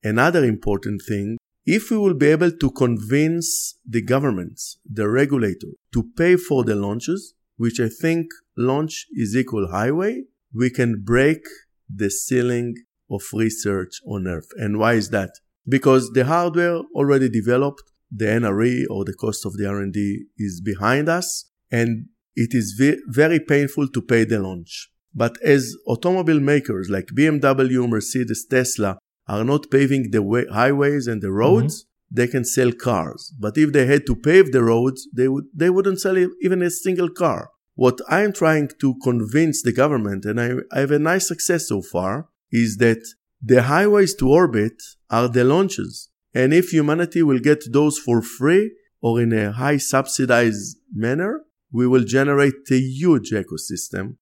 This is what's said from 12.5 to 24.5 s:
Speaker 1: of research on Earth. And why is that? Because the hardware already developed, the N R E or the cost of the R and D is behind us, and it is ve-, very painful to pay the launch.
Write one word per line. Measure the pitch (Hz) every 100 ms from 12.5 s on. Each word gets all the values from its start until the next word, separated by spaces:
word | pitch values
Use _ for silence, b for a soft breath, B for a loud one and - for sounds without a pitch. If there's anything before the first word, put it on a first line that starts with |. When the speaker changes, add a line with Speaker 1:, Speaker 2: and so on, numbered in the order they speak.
| 120 120 117 _ _ _
Speaker 1:
of | 101 -
research | 104 113 110 104 95 92 - -
on | 101 92
Earth. | 85 - 208
And | 107 107
why | 110
is | 117 104
that? | 107 95 _ _ _ -
Because | 135 135 131 117
the | 123
hardware | 127 170 175 165 175 170 -
already | - 143 139 131
developed, | 113 104 123 139 139 _ _ _
the | 104 107
N | 113
R | 113 98
E | 120 123 113
or | 95
the | 101
cost | 98 110 104 104
of | 101
the | 101
R | 101
and | 98
D | 104 101 98 - -
is | 104 87
behind | 98 92 101 135 151
us, | 170 180 - - _ _
and | 117 117 113 - _ _
it | - 117
is | 127 101 101
ve-, | 135 147 -
very | 120 156 165
painful | 151 143 139 - 135
to | 120
pay | - 120
the | 113 110
launch. | 95